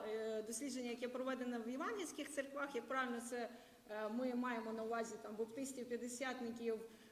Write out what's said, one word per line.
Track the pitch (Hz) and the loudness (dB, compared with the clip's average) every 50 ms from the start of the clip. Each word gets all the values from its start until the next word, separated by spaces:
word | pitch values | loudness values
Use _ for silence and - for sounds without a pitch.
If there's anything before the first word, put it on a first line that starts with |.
| 202 214 | 0 0
е, | 214 220 220 220 220 214 | 0 0 0 2 0 0
дослідження, | 214 220 233 - 285 277 240 254 247 240 | 0 0 -2 -2 0 0 0 0 0 0
яке | 233 240 247 240 | 0 0 0 -2
проведено | 247 254 254 262 254 233 247 247 240 233 220 | 0 0 2 2 2 0 0 0 0 0 0
в | 233 | 0
євангельських | 254 269 330 427 466 403 349 294 - - 285 - | 0 0 2 0 2 0 0 -2 -2 -4 -4 -2
церквах, | - 285 269 277 277 285 285 285 - | 0 0 0 0 0 -2 -2 0 0
як | 233 226 - | -2 0 2
правильно | 262 262 254 247 240 233 | 2 4 4 4 2 0
це, | 233 240 254 240 233 214 - - - - - - - - | 0 0 0 0 0 -2 -4 -8 -14 -16 -20 -20 -10 -6
е, | 208 214 214 214 | -2 0 0 2
ми | 220 247 254 254 240 | 2 4 4 4 4
маємо | 247 247 247 240 226 220 220 220 | 4 4 4 2 0 0 0 -2
на | 226 220 | 0 0
увазі | 220 233 226 226 226 214 - - | 2 2 2 2 0 -2 -6 -6
там | 208 220 | -6 -2
баптистів, | 208 226 220 - 277 269 269 262 254 233 - | -2 -2 -2 0 -4 -2 -2 -2 -4 -2 -2
п'ятдесятників, | 240 226 240 247 247 - 269 262 247 254 240 226 226 - 233 226 220 214 226 - - - - - | -2 -2 -2 -2 -2 -2 -2 -2 0 0 -2 -4 -2 0 2 2 2 2 0 -8 -12 -14 -18 -18